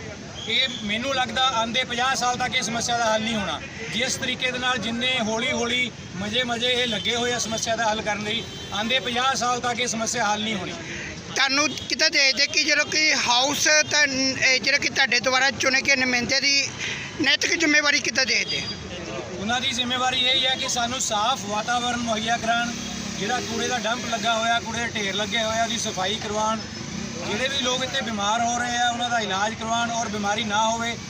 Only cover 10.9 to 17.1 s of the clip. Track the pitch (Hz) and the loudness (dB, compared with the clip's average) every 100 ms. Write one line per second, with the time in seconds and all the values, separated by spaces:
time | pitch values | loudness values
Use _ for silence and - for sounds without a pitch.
10.9 | - - - - - 269 277 302 - - | -8 -8 -10 -4 0 2 2 0 -2 -6
11.9 | 269 311 311 269 254 285 302 302 294 302 | 0 2 6 4 4 2 2 2 2 2
12.9 | 311 311 269 214 240 277 285 311 302 302 | 2 2 2 4 4 4 2 4 4 4
13.9 | 302 285 262 262 247 240 254 240 254 302 | 4 4 2 0 2 2 4 4 2 2
14.9 | 269 269 240 254 254 269 - 269 262 254 | 2 2 2 2 4 2 2 2 2 4
15.9 | 269 254 247 233 262 277 277 262 - - | 2 4 2 2 2 2 2 0 -6 -6
16.9 | - - | -6 -8